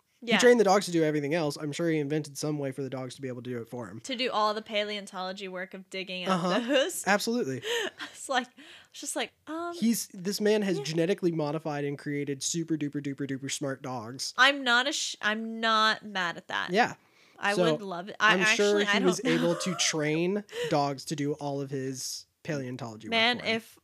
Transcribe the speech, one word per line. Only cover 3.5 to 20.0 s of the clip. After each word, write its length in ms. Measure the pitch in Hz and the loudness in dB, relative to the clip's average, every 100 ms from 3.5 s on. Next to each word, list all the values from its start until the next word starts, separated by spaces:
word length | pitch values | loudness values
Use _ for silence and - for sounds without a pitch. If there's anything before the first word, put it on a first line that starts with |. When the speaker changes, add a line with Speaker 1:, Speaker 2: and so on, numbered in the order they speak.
Speaker 2:
do 80 | 120 | -6
it 100 | 113 | -6
for 200 | 123 107 | -8 -10
him. 120 | 110 | -10
Speaker 1:
To 100 | - | -8
do 160 | 247 247 | -4 -2
all 240 | 208 214 | 2 0
the 80 | 208 | 0
paleontology 840 | 214 208 208 208 196 190 185 196 190 | -2 -2 -2 -6 -10 -8 -8 -8 -8
work 260 | 185 185 | -8 -10
of 160 | 190 185 | -12 -10
digging 360 | 190 180 185 180 | -10 -6 -6 -2
up 160 | 185 | 0
Speaker 2:
Uh-huh. 160 | 180 196 | 2 0
Speaker 1:
those. 420 | 233 262 320 - | 2 2 0 -2
<laughs> 20 | 185 | 2
Speaker 2:
Absolutely. 520 | 202 226 240 143 131 440 466 415 - - | 2 2 -2 -2 -4 -4 -2 -4 -8 -14
Speaker 1:
It's 160 | - - | -14 -2
like, 180 | 254 247 - 302 - - | -2 -2 -14 -20 -20 -20
it's 80 | - | -14
just 160 | 285 311 | -8 -6
like, 160 | 233 _ - | -6 _ -12
um, 260 | 320 349 | -8 -8
Speaker 2:
He's, 340 | 349 233 226 - | 0 0 0 -4
this 260 | 202 175 202 | -8 -6 0
man 220 | 208 214 | 2 4
has 160 | 196 160 | 2 0
Speaker 1:
yeah. 60 | |
Speaker 2:
genetically 480 | 139 160 170 196 180 | -2 0 2 2 0
modified 520 | 160 147 156 156 143 | 0 -2 -2 -4 -4
and 140 | 143 143 | -4 -4
created 420 | 151 143 143 139 | -4 -4 -4 -4
super 320 | - 170 160 160 | -4 -4 -2 -2
duper 260 | 147 147 | -2 -4
duper 260 | 143 135 139 | -6 -6 -4
duper 220 | 135 139 | -4 -4
smart 320 | - 139 131 | -4 -4 -4
dogs. 500 | 131 127 110 131 - - | -6 -8 -8 -8 -6 4
Speaker 1:
I'm 240 | 262 285 | 4 4
not 240 | 262 240 269 | 2 2 2
a 60 | |
sh-, 240 | 294 - - | -2 -4 -4
I'm 380 | 208 220 226 226 | -2 -2 -4 -2
not 440 | 226 220 220 214 | 2 4 2 0
mad 320 | 214 196 175 - | -4 -4 -4 -4
at 100 | - | -6
that. 200 | - - | -4 0
Speaker 2:
Yeah. 240 | 185 226 - _ _ _ - | 2 2 0 _ _ _ -4
Speaker 1:
I 100 | 202 | 0
Speaker 2:
So, 180 | 208 165 | 4 4
Speaker 1:
would 100 | 156 | 2
love 260 | 196 175 202 | -4 -8 -10
it. 60 | - | 2
I 140 | 214 | 4
Speaker 2:
I'm 60 | 214 | 6
Speaker 1:
actually, 140 | 214 220 | 4 6
Speaker 2:
sure 220 | 208 208 | 4 4
he 60 | 202 | 4
Speaker 1:
I 60 | 202 | 4
don't 40 | 190 | 4
Speaker 2:
was 180 | 156 | 2
Speaker 1:
know. 60 | 165 | 0
Speaker 2:
able 220 | 165 170 165 | 2 2 0
to 180 | 190 | -2
Speaker 1:
<laughs> 60 | 165 | 0
Speaker 2:
train 640 | - 160 | 0 0